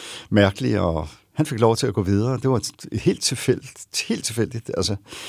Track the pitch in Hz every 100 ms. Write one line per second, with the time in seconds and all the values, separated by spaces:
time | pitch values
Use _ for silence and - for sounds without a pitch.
0 | - - - 104 98 98 127 104 87 80
1 | 80 - _ - 156 110 113 113 123 110
2 | 92 101 120 123 131 127 - - - 113
3 | 180 - - 131 - - - - - -
4 | - 220 - 113 104 117 - - 101 101
5 | - -